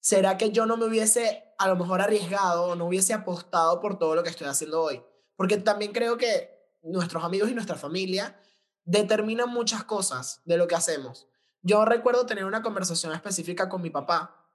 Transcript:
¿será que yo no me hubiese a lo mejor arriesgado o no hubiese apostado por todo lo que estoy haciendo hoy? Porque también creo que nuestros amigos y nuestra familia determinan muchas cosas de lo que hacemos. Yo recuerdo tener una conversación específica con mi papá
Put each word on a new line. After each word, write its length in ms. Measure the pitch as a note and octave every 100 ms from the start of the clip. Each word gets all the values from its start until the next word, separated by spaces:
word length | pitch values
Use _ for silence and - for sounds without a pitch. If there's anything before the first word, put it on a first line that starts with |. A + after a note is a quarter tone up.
¿será 380 | - G3+ F#3+ F#3+
que 140 | A3
yo 120 | G#3+
no 120 | A3 A#3
me 100 | A3+
hubiese 640 | A3+ A3 A#3+ A3+ G#3+ - _
a 100 | G3
lo 60 |
mejor 260 | F3+ F3+ F#3
arriesgado 680 | G3+ G#3+ F3 G3 F#3+ E3+ F3
o 80 | F3
no 100 | E3+
hubiese 260 | F3+ F#3+
apostado 680 | G#3+ G#3+ F3 - F3 E3 F3
por 180 | G#3 F#3
todo 160 | D#3+
lo 80 | D#3+
que 80 | E3+
estoy 160 | D#3+ C#3+
haciendo 340 | C3+ D#3 D#3+
hoy? 240 | D#3+ C3+ - _ _
Porque 240 | _ F#3 G#3
también 340 | G#3+ G3+ G#3
creo 240 | G#3 A#3 A#3
que 320 | A#3+ G3 - - _ _
nuestros 420 | E3 F#3 E3+ E3
amigos 260 | E3+ F#3+ G#3
y 40 |
nuestra 220 | A#3+ G3 D3+
familia 640 | C#3+ F3 F#3+ F#3 G3+ - _ _ _ _
determinan 680 | - G3 G#3 G#3+ G#3+ A3+ A#3+
muchas 320 | A#3+ A3+ A3
cosas 580 | - G#3+ F#3 B2+ B2+ -
de 120 | - E3+
lo 120 | F3
que 80 | E3+
hacemos. 520 | E3 D#3 C3 B2 _ _ _ _
Yo 240 | F3+ G#3
recuerdo 400 | G#3+ A#3 A#3 A#3+
tener 200 | A#3+ G#3+
una 180 | F#3+ G#3+
conversación 500 | A3 G3 F#3 E3 E3
específica 560 | D#3+ G#3 F3 D#3+ C#3+ F#3+
con 140 | F#3+
mi 80 | E3+
papá 560 | - - E3+ D#3 - _